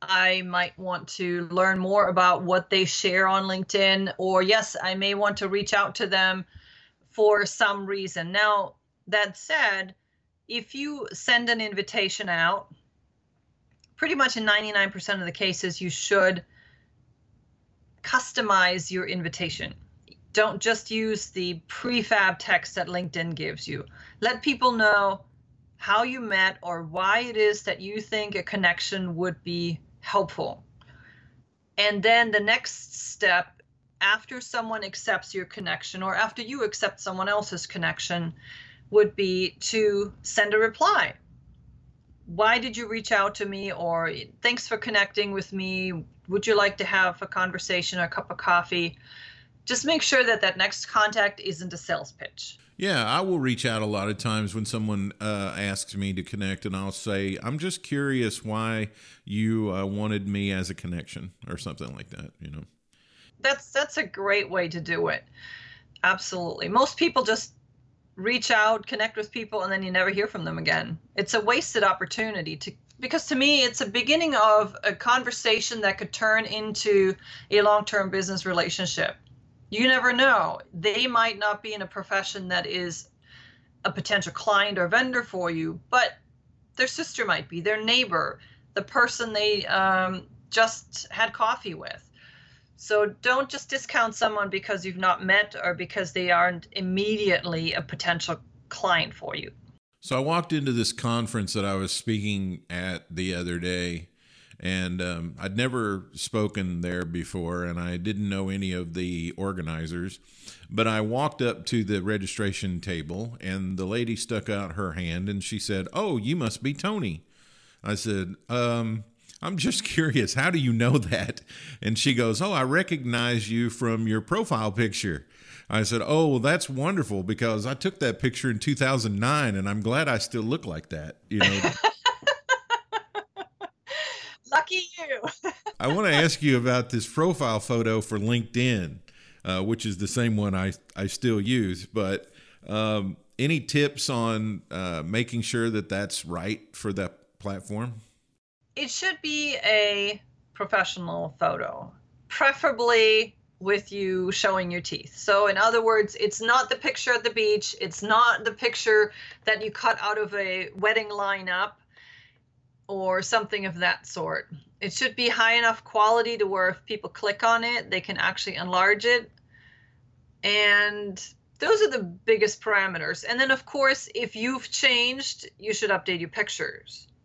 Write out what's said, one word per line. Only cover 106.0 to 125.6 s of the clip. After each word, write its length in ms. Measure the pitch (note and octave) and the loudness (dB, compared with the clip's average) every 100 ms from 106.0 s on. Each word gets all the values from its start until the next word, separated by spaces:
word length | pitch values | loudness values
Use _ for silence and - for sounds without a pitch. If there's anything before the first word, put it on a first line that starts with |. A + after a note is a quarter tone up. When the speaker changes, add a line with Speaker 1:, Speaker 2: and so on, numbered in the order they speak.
| - | -8
Speaker 2:
spoken 640 | - - A2 G#2 G#2 F#2 F2 | -12 -4 -2 -2 -2 -4 -4
there 240 | F2 F2+ | -4 -4
before, 600 | E2+ F2 D#2+ F#2+ E2+ F2 | -4 -6 -6 -6 -4 -4
and 140 | F2 F2 | -4 -4
I 200 | F2 F2+ | -4 -4
didn't 300 | F#2+ G2+ G2+ | -4 -4 -2
know 200 | G2 F#2+ | -2 -4
any 240 | G2 F#2+ | -4 -4
of 220 | F2+ E2+ | -4 -6
the 380 | E2+ F2+ E2+ E2+ - | -4 -4 -4 -6 -6
organizers, 800 | G2 F2+ D#2+ D#2+ D#2+ F2 F#2 - _ - - - - | -6 -4 -6 -6 -6 -6 -8 -10 _ -20 -20 -20 -6
but 160 | G2 A2+ | 0 2
I 160 | G#2+ | 2
walked 400 | G#2+ B2 D3 - | 0 0 -2 0
up 240 | B2 F#2 E2+ | -2 -2 -2
to 180 | A#2+ | -2
the 180 | G2+ G2+ | 0 0
registration 800 | F#2 G#2+ F#2+ - G2+ F#2 G2 F2 | 0 -2 -2 -4 -2 -2 -4 -4
table, 560 | G2 E2+ D2+ F2+ A#2 A#2 | -4 -6 -4 -6 -8 -8
and 340 | F#2+ F#2+ F#2 F#2 | -6 -4 -4 -4
the 60 | F#2+ | -2
lady 300 | A#2 A#2 A2 | -2 -2 -4
stuck 320 | - A2 G#2 | -4 -4 -2
out 240 | G2+ F#2+ | -4 -4
her 200 | E2 F#2+ | -4 -6
hand, 360 | D#2+ E2+ F2 G2 | -4 -4 -4 -4
and 160 | G2 | -4
she 140 | - G#2+ | -6 -6
said, 280 | - F#2+ F#2 | -4 -4 -4
"Oh, 240 | E3+ G#3 C3 | -4 -2 -2
you 180 | G#2+ | -2
must 280 | E3+ A#2+ - | -2 -2 -4
be 100 | C3+ | -6
Tony." 520 | C#3+ G3 G#3+ A2+ D#2 - _ _ _ _ _ | -4 -4 -2 -4 -6 -12 _ _ _ _ _
I 100 | - | -6
said, 420 | G#2 A2+ G2 F2+ F#2+ - | -4 -2 -2 -4 -8 -6
"Um, 560 | B2 A#2+ A#2 A2+ A2 G#2+ _ - - | -2 0 0 -2 -4 -8 _ -20 -12
I'm 140 | D#3+ F#3 | -6 -2
just 280 | C3 - | -2 -2
<laughs> 100 | - - | -2 0
curious, 380 | D#3+ C3 G2+ | 2 2 0
how 160 | B2+ D#3+ | 0 2
do 80 | E3+ | 2
you 160 | B2+ | 2
know 240 | A2+ A#2+ C#3 | 4 4 4
that?" 420 | F#2 F#2 G2 - - - - C3+ | 2 -2 -2 -8 -14 -18 -16 -6
And 180 | G#2 A2+ | -2 0
she 140 | C#3 | 2
goes, 300 | B2 A#2 G#2+ | 2 2 0
"Oh, 100 | F#3+ | 0
I 100 | E3+ | 0
recognize 880 | C3 D#3+ F#3 D#3+ B2 A#2+ A#2+ A#2 G#2 | 2 2 0 -2 -2 0 0 0 0
you 200 | A#2 A#2+ | 0 -2
from 360 | A#2 A#2+ A2+ A2+ | 0 0 0 2
your 140 | A2 | 0
profile 520 | - G3 A3+ A#2 G#2+ | 0 -2 0 0 0
picture." 540 | G2+ A2+ - G2+ D2 - _ - - | 0 0 0 -4 -4 -8 _ -20 -18